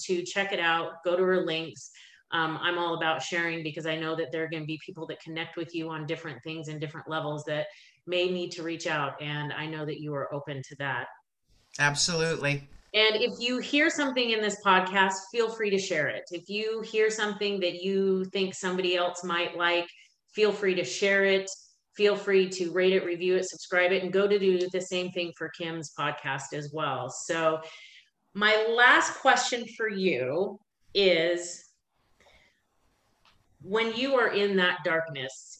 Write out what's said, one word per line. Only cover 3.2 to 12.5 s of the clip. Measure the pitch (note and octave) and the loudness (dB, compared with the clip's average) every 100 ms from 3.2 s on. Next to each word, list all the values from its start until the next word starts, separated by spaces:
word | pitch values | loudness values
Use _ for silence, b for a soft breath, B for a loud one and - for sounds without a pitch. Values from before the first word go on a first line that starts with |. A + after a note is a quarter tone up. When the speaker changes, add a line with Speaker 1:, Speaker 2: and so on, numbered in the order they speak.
Speaker 1:
sharing | - F3 E3+ E3 | -2 -2 -2 -4
because | D#3 D3+ D#3+ | -6 -6 -4
I | D#3+ | -4
know | D#3+ D#3+ | -2 -4
that | D#3+ | -4
there | D#3+ D#3+ | -4 -4
are | |
gonna | D#3+ | -6
be | D3+ D#3 - | -6 -8 -10
people | F#3+ D#3+ | -12 -10
that | D3+ | -12
connect | - D#3+ E3 - | -10 -10 -8 -8
with | E3 E3+ | -8 -6
you | D#3+ | -6
on | D#3 D3+ | -6 -6
different | D#3 D#3+ C3 | -6 -8 -12
things | D#3+ D#3+ D3+ | -10 -10 -8
and | D3+ | -8
different | D3+ D#3 - | -8 -10 -8
levels | D#3+ D3 D3+ D3 | -6 -4 -6 -4
that | D3+ D3+ B B B - | -4 -4 B B B -4
may | F3+ F3+ | 0 0
need | F3+ F3 | -2 -6
to | - | -6
reach | E3 E3 F3 | -8 -6 -4
out. | D#3 C#3+ C3+ | -2 -2 -6
And | D3 D3 D3 | -6 -4 -6
I | B2 D#3 | -6 -8
know | D#3 D3+ | -6 -6
that | D3+ | -6
you | D3+ | -6
are | C#3+ C3 | -6 -6
open | D3 C#3 C#3 C3 | -8 -8 -10 -10
to | D3 | -8
that. | C#3+ B2+ C3 - _ _ _ _ _ - | -6 -6 -8 -14 _ _ _ _ _ 0
Speaker 2:
Absolutely. | C#3+ C#3+ - E3+ D#3+ D#3+ C#3+ | 0 2 0 2 0 0 0